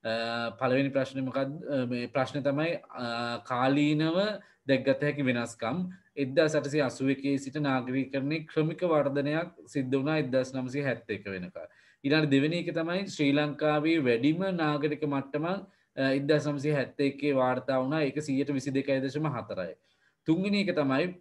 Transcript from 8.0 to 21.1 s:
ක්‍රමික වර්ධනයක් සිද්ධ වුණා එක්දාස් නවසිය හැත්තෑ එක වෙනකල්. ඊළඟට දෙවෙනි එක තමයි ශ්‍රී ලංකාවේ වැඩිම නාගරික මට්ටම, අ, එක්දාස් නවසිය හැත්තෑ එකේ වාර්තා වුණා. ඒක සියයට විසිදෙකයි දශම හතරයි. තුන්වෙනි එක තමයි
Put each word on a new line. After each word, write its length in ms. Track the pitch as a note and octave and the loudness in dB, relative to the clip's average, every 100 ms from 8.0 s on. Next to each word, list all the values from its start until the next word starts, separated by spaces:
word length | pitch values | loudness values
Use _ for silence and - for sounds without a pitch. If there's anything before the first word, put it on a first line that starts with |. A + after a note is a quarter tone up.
| C3 C#3 C#3 D#3+ D#3 | -2 -2 -2 -4 -2
ක්‍රමික 340 | - D#3 F3 | 0 0 0
වර්ධනයක් 720 | F3+ D#3 C#3 C#3 C#3+ D3+ F3+ - | 2 4 2 0 0 -2 -4 -10
සිද්ධ 280 | - D3 B2+ | -8 -4 0
වුණා 240 | C3+ C#3 D#3 | 0 0 0
එක්දාස් 320 | D3+ C3 B2+ | 0 0 -2
නවසිය 320 | C3+ B2+ C3+ | -4 -6 -4
හැත්තෑ 340 | C#3 A#2 - G2+ | -2 -4 -4 -8
එක 80 | |
වෙනකල්. 420 | G2+ F#2+ F2+ F2 E2 _ _ _ | -6 -8 -8 -12 -16 _ _ _
ඊළඟට 260 | C3+ D#3 D3+ | 2 2 4
දෙවෙනි 280 | C3+ D3 F3 | 4 4 0
එක 120 | E3 | -2
තමයි 300 | D#3+ E3 F3+ G3 | -4 -2 -4 -4
ශ්‍රී 260 | - C#3+ | 0 2
ලංකාවේ 680 | C#3+ D3+ C#3 D3+ D3+ D#3 E3 | 2 0 0 0 2 2 2
වැඩිම 400 | B2+ A#2 C#3 E3 F#3+ | 4 4 2 2 0
නාගරික 520 | F3+ D#3 D3 D3 D3+ | 0 0 0 -2 -2
මට්ටම, 420 | D3 C#3 C3+ D3 | -2 -2 -2 -4
අ, 120 | E3 G3 G3 _ _ - C3+ | -2 -4 -8 _ _ -2 0
එක්දාස් 360 | C3+ C#3+ D3+ D3 | 0 4 2 2
නවසිය 260 | C#3+ C#3+ | -2 0
හැත්තෑ 340 | D3 B2 - C#3 | 0 -2 0 0
එකේ 280 | C3+ D3 | 0 0
වාර්තා 440 | C3+ B2+ B2 - C3+ | 4 4 2 0 0
වුණා. 220 | C3 D#3 | 2 0
ඒක 180 | C#3+ C#3 | 0 -2
සියයට 320 | D3 C3+ C#3 | -2 0 0
විසිදෙකයි 500 | C#3 C#3+ C3+ C#3 C3+ | -2 0 -2 0 0
දශම 280 | C3+ C#3+ D#3 | 0 -2 -2
හතරයි. 460 | B2 A2 F#2 F2 - _ _ _ _ - | -4 -6 -6 -6 -8 _ _ _ _ 0
තුන්වෙනි 320 | E3 G3 G3+ | 0 2 2
එක 140 | G3 | 2
තමයි 320 | E3+ C#3 C3 F3+ | 2 2 2 0